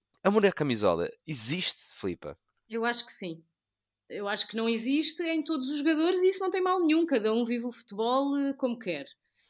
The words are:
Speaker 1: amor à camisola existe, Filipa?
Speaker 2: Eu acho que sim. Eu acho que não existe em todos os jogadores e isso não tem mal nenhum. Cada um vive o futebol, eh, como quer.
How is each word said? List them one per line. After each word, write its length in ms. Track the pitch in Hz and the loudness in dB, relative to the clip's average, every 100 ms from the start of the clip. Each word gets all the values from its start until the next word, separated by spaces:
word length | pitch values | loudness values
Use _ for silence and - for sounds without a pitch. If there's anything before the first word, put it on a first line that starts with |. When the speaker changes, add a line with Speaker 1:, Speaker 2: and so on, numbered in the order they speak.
| _ _ | _ _
Speaker 1:
amor 220 | 190 214 196 | 2 4 4
à 60 | |
camisola 560 | - 147 113 101 85 85 - - | 4 0 2 2 2 0 -6 -10
existe, 540 | 135 110 180 - - - - | -8 -4 -2 -4 -6 -12 -8
Filipa? 420 | 98 82 76 69 _ _ - | -6 -6 -10 -14 _ _ -10
Speaker 2:
Eu 160 | 226 233 | -4 -4
acho 200 | 240 - | -4 -6
que 60 | |
sim. 320 | - 185 160 _ _ _ _ _ _ - | -8 -10 -12 _ _ _ _ _ _ -12
Eu 180 | 165 202 | -8 -4
acho 200 | 202 - | -4 -4
que 80 | 226 | -2
não 120 | 226 | 0
existe 540 | 226 233 294 294 - | 0 0 0 0 -2
em 200 | 330 320 | -2 -2
todos 260 | 302 311 262 | -2 -2 -2
os 100 | 302 | 0
jogadores 400 | 294 311 330 381 | 2 2 2 4
e 80 | 370 | 4
isso 100 | 381 | 2
não 80 | 381 | 0
tem 100 | 381 | 0
mal 180 | 370 370 320 | 2 2 4
nenhum. 200 | 320 330 | 4 4
Cada 280 | 247 214 | 2 2
um 100 | 226 233 | 2 0
vive 200 | 240 240 | -2 -4
o 60 | |
futebol, 680 | - - 202 226 262 277 285 | -8 -8 -4 0 2 2 0
eh, 140 | 277 | -2
como 260 | 269 254 233 | -2 -4 -4
quer. 260 | 185 147 139 - _ _ | -6 -6 -8 -18 _ _